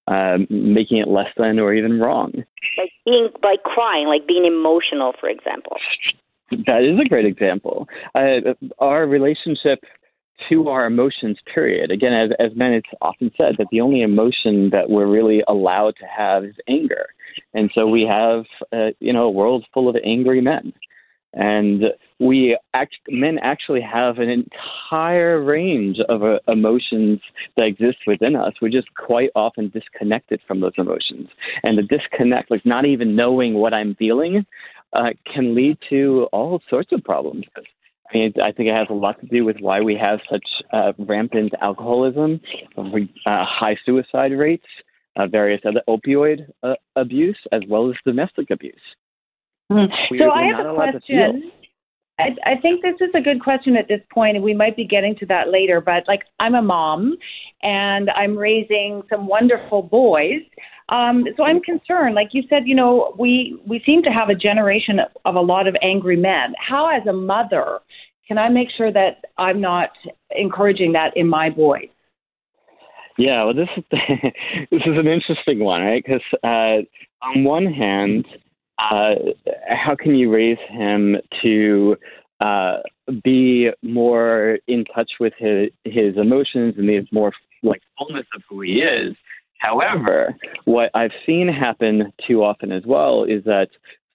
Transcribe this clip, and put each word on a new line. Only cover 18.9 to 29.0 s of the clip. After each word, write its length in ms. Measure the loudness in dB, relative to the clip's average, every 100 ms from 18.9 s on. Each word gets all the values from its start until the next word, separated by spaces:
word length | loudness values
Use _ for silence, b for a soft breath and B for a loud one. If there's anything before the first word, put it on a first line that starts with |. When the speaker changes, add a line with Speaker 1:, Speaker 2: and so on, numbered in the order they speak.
| -2
Speaker 1:
you 120 | -2
know, 120 | 0
a 60 | 0
world 360 | 2 2 0 -2
full 140 | -2 0
of 80 | 0
angry 360 | 0 0 2 2
men. 320 | 2 0 -6 -14 -20 B B B _
And 540 | -4 -2 0 0 2 0 -2 _ -2
we 360 | 2 4 2 0 -2
act-, 220 | -4 -4 -8 -8
men 320 | -2 -2 -2
actually 380 | -4 -4 -4 -4
have 380 | -2 -2 -2 0
an 100 | 0
entire 1120 | -2 -4 -8 -16 -16 -6 -4 0 0 2 2
range 540 | 0 0 0 0 0 -2 0
of, 140 | 0
uh, 160 | 2 0 2
emotions 720 | 2 4 2 0 0 2 0 -4 -18 B 0
that 100 | 0
exist 320 | 2 0 0 -2
within 300 | 0 0 0
us. 160 | -2 -2
We're 60 | -2
just 260 | 0 -2
quite 360 | -8